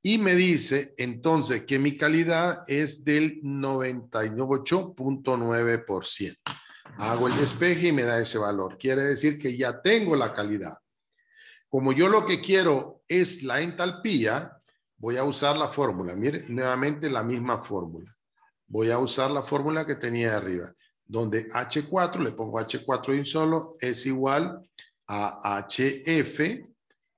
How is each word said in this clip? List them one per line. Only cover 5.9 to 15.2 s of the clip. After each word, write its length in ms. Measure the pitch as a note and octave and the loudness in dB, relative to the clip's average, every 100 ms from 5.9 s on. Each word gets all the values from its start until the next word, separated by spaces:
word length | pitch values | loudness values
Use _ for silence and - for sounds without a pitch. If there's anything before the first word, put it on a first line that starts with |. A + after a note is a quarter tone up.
| F#2+ | -6
ciento. 480 | - - G2 - - - - - - G#2+ | -4 -6 -6 -6 -10 -10 -14 -20 -20 -6
Hago 280 | G#2+ A#2 B2 | -2 2 2
el 80 | A#2+ | 2
despeje 500 | C#3+ - F3 E3+ E3+ | 0 2 2 4 4
y 40 | |
me 100 | D3 | 4
da 180 | A#2+ A#2 | 2 2
ese 160 | A2 A2 | 0 -2
valor. 400 | G#2 G2+ F#2+ - | 0 -2 -4 -4
Quiere 260 | C3 C3+ | 0 2
decir 360 | C#3 C#3 D3+ D3 | 2 2 2 0
que 180 | C#3 B2 | -4 -2
ya 240 | B2+ A#2+ | -2 0
tengo 340 | F3+ A3+ G3 | 2 4 4
la 200 | D3 A#2 | 2 0
calidad. 420 | - G#2 G#2 F2+ - _ _ _ _ _ _ - - _ | -2 -4 -4 -6 -12 _ _ _ _ _ _ -20 -20 _
Como 240 | C3+ C3 | 0 2
yo 140 | C3+ F3+ | 4 6
lo 180 | G#3+ F#3+ | 6 4
que 160 | F3+ | -2
quiero 600 | - F#3+ F3 C3+ - - _ | 4 4 6 2 0 -14 _
es 360 | F3 F3+ - | 2 2 -2
la 180 | C3 B2+ | -2 -2
entalpía, 920 | E3+ E3 F3+ F3+ A3 D#3+ G#2+ B2 - - _ _ _ _ | -2 -2 -4 -2 0 2 2 0 -4 -16 _ _ _ _
voy 180 | A2 | -4
a 80 | B2 | -2